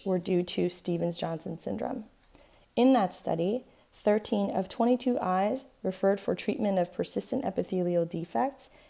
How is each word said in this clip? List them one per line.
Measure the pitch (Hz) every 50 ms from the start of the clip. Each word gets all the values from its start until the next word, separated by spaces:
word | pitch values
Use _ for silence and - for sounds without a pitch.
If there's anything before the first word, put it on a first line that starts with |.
| -
were | 196 185
due | 180 175 185 185 175
to | 175 - - 190 180 175
Stevens-Johnson | - - - 180 175 165 170 170 170 - 170 165 165 160 - 180 165 -
syndrome. | - - 202 214 - - - - - - _ _ _ _ - - - - - - _ _ -
In | 226 240 262 262
that | 233 196 - -
study, | - - - 165 165 170 190 226 262 - - - _ _ _ _
thirteen | - - 208 208 214 214 - 220 202 202 196
of | - - 190 -
twenty-two | - - 226 240 254 247 - 247 240 -
eyes | 180 185 185 185 196 214 254 262 - - _ _ -
referred | 185 185 - - 196 202 202
for | - - 180
treatment | - - 208 - - 214 202 190 185
of | 175 - -
persistent | - 175 - - 196 - - - - -
epithelial | 175 180 185 180 - 190 185 175 175 175 175 170
defects | 170 - 165 170 - - 214 247 277 269 - - - - - - -